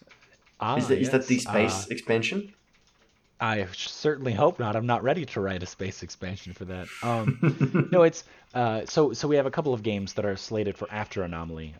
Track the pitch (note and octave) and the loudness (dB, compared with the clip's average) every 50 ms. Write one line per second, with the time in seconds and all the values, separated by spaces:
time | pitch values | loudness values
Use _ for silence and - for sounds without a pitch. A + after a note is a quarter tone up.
0 | _ _ - _ _ _ _ _ _ _ _ - G#2+ A2+ B2+ B2 A2+ A#2+ C3 B2+ | _ _ -20 _ _ _ _ _ _ _ _ -4 -2 0 0 0 2 2 4 2
1 | C3 B2+ - C3+ B2+ - B2+ - - - G#2 G#2 A2 F#2+ F#2 F#2 - - A#2 - | 4 2 2 0 2 2 0 0 0 0 2 2 2 2 2 -2 -6 -6 -8 -8
2 | - - A#2 A2+ A2+ - F#3 G3+ G3+ - - _ _ _ _ _ _ _ _ _ | -2 0 2 2 2 0 -2 -4 -6 -8 -16 _ _ _ _ _ _ _ _ _
3 | _ _ _ _ _ _ _ - A#2+ A2+ A2 G#2 G2 F2+ F2+ - - - - - | _ _ _ _ _ _ _ -4 -2 0 0 0 -2 -4 -6 -10 -10 -10 -8 -2
4 | - D3+ D3+ C3+ C3+ B2+ A2 G2+ D3 E3+ F3+ - B2 G#2+ G#2+ A2+ A#2 A#2+ A#2+ G#2+ | 0 0 0 0 0 -2 2 4 4 4 4 2 -2 0 0 0 2 2 0 2
5 | G2+ B2+ D3+ F#3 C#3+ - - A2+ G2 F#2+ F#2+ F2+ F2+ - - - F#2+ F#2+ - - | 2 0 0 0 -2 -6 -4 -2 -2 -2 -2 -4 -6 -8 -8 -8 -8 -8 -8 -10
6 | - F2 - - F#2 F2+ G2 - - F#2 F2+ - F#2+ F2+ F#2 F#2 F2+ - - - | -12 -14 -12 -10 -10 -10 -10 -10 -10 -14 -12 -12 -10 -10 -10 -10 -10 -12 -12 -6
7 | - A#2+ A#2 A2+ A2 - - - - D#3 - - C#3+ C3+ - F3 - - F3+ F3+ | -4 -2 0 0 0 0 0 2 2 2 4 2 0 2 2 2 2 4 6 8
8 | E3 E3 E3 - - - - - - _ - B2 A#2+ A2+ A2 A2 - - - E3 | 6 6 6 0 -16 -18 -20 -20 -18 _ -2 0 0 2 0 -2 -4 0 2 4
9 | D3+ C3 A2+ - - D3 D3 C#3+ C3 C3+ - F3 D3+ D3 B2 A2 G#2 A2+ G#2 G2+ | 4 4 2 0 0 2 4 4 4 2 0 0 0 0 0 0 0 -2 -2 -2
10 | G2 F#2 - - G2+ G2+ G2 F#2+ - - A2 G#2+ G#2 G2+ F#2 - G#2 - G#2 G#2+ | -2 -4 -4 -2 -2 -2 -2 -4 -6 -4 -2 -2 0 -2 -2 -6 -8 -8 -6 -6
11 | G#2 - - G#2 F#2 F2 E2+ E2 E2 E2 E2 D#2+ D#2+ D#2 D#2 | -6 -6 -4 -6 -4 -4 -4 -6 -8 -8 -8 -10 -10 -12 -14